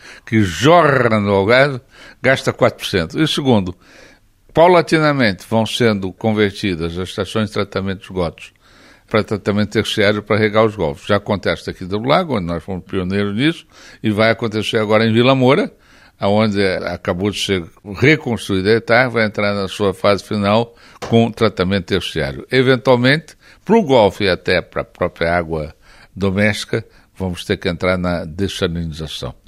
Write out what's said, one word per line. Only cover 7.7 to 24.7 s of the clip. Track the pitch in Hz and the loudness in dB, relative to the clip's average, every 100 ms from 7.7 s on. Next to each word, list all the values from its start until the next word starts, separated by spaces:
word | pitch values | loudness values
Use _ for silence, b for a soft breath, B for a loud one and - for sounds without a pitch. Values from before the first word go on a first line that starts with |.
| 101 98 95 | -4 -6 -8
de | - | -8
esgotos | 92 82 - - b b b b b _ | -6 -6 -6 -18 b b b b b _
para | 110 | -2
tratamento | 98 104 107 101 104 | -2 -4 -2 -2 -2
terciário | 113 - - 101 104 | -2 -2 0 0 0
para | - 104 | -2 0
regar | 107 107 113 | 2 2 0
os | 104 | 0
golfos. | 78 71 - | -4 -4 -2
Já | 101 | -2
acontece | - 98 98 82 - | 0 -2 -2 -4 -6
aqui | 85 92 | -12 -8
do | 104 | -6
Lago, | 120 165 175 113 | 0 0 0 -4
onde | 85 | -4
nós | 85 | -6
fomos | - 90 - | -8 -10 -6
pioneiros | 98 90 98 101 104 | -6 -2 -2 -2 0
nisso, | 147 165 - B B B | -2 -2 -10 B B B
e | 110 | -2
vai | 104 113 | 2 2
acontecer | 110 117 107 98 113 | 2 -2 -4 -2 -2
agora | 104 107 113 | 2 2 2
em | |
Vila | 110 123 135 | 2 4 4
Moura, | 127 160 277 - b b b _ | 4 2 0 -8 b b b _
aonde | 101 104 110 101 95 87 87 | 0 2 2 0 0 -2 -4
acabou | 90 - 90 101 | -6 -4 -2 -2
de | 98 | -4
ser | - 92 85 - 101 98 | -2 -4 -4 -14 -16 0
reconstruída | 135 156 - 110 - 95 95 | 2 2 0 -6 -4 -2 2
a | 113 | 0
etar, | - 117 127 | 2 2 2
vai | 113 107 | 0 -2
entrar | 110 101 | -2 -2
na | 101 95 | -2 -6
sua | - 101 | -2 -2
fase | 92 104 98 | 0 0 0
final | - 107 98 110 120 B B B - | -2 -2 2 2 0 B B B 0
com | 117 117 | 2 2
tratamento | - 110 - 90 98 87 | 0 -2 0 -2 -2 -2
terciário. | 95 - 80 69 67 - | -4 -2 -4 -6 -8 -2
Eventualmente, | 127 127 127 135 123 127 151 - - b b - | 0 2 2 2 4 4 0 -4 -20 b b 2
para | 226 | 2
o | |
golfe | 156 127 107 - 98 | 4 4 4 2 0
e | |
até | 87 - 90 | 0 0 -2
para | - | -2